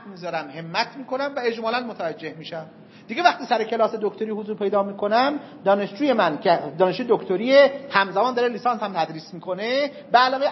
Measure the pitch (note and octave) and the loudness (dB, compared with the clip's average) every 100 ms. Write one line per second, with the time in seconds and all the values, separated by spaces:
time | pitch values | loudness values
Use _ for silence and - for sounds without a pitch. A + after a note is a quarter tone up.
0 | G3+ F#3 F3 E3 D3 C#3+ E3 F#3 A#3+ C#4+ | -16 -12 -8 -6 -8 -12 -6 -2 -4 -6
1 | B3+ C4 C#4+ C#4 A#3+ A3+ A3+ A#3+ B3 G3+ | -8 -4 -4 -4 -4 -2 -2 -4 -4 -6
2 | E3+ D#3 D#3 C#3+ D3+ E3 D#3 - - - | -6 -6 -10 -12 -12 -12 -12 -18 -20 -18
3 | - A3+ F4 - C#4 A3+ A3 A#3 A3+ A3+ | -8 0 2 2 0 0 0 2 0 0
4 | G3+ G3 A3 G#3+ G#3 G#3+ G3 G3+ G3+ G3+ | -4 -4 -6 -6 -6 -4 0 0 -2 -2
5 | G3+ A3 C4+ D4 - - - D4+ - - | 0 2 2 -2 -8 -2 2 2 0 0
6 | D4 A3+ F3 D3 F#3+ E3 D3 D#3+ F#3+ - | 2 4 2 2 2 2 2 2 2 2
7 | A#3+ G#3+ - F#3 A#3+ C4+ C#4 C#4 - G3 | 2 0 0 -2 6 8 6 4 0 0
8 | G3 F#3 A#3+ A#3+ A#3+ G#3+ B3 A3+ G#3 F#3 | 2 2 2 2 0 0 -2 -2 -2 -2
9 | D#3+ D#3+ - E3+ D#3+ F#3 A3 C4 C#4+ - | -4 -6 -14 -12 -8 -6 -2 -2 -2 -6
10 | - A#3 B3+ C4 C#4+ | 2 4 6 2 2